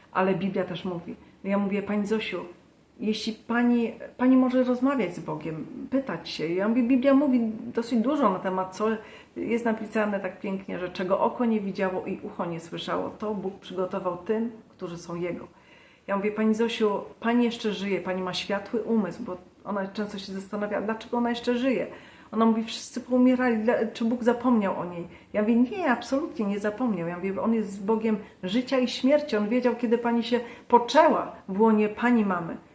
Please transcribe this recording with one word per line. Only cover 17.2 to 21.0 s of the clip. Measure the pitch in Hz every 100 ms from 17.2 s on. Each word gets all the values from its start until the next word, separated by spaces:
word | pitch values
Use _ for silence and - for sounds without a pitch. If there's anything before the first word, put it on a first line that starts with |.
pani | 226 240
jeszcze | 233 226 214
żyje, | 190 196 185
pani | 180 185
ma | 185
światły | 180 - 202 202 226
umysł”, | 214 226 180 -
bo | - 180 - _ -
ona | 196 190
często | 220 202 196
się | 196
zastanawia, | 190 190 208 208 202
dlaczego | 202 220